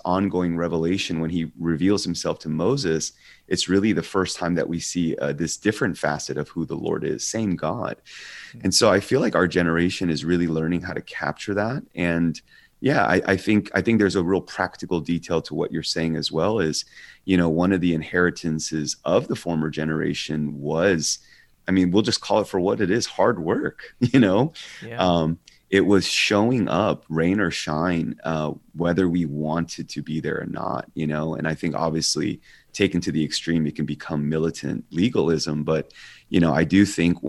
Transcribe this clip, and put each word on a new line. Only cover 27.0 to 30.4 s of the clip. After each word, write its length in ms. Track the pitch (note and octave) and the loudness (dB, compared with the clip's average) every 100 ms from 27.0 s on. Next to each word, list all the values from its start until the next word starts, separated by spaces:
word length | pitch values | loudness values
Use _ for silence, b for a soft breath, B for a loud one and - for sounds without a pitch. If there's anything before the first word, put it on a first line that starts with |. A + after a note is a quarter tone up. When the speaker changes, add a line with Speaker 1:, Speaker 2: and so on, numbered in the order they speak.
| - | -4
Speaker 1:
rain 320 | D#2+ E2+ G2+ | 0 2 2
or 100 | F2 | 0
shine, 640 | - - D#2 F2+ E2+ B1 - | -2 -4 -2 0 -2 -4 -6
uh, 300 | - D#2+ D2+ - _ D#2 | -4 -2 -4 -6 _ -2
whether 320 | E2+ F2 F#2 | 0 2 2
we 160 | F2 | 2
wanted 640 | D#2 D2 D2+ E2 E2 - - | 0 -2 -2 -2 -4 -6 -10
to 140 | D2 | -10
be 180 | D2 D#2 | -6 -6
there 200 | - - | -4 -6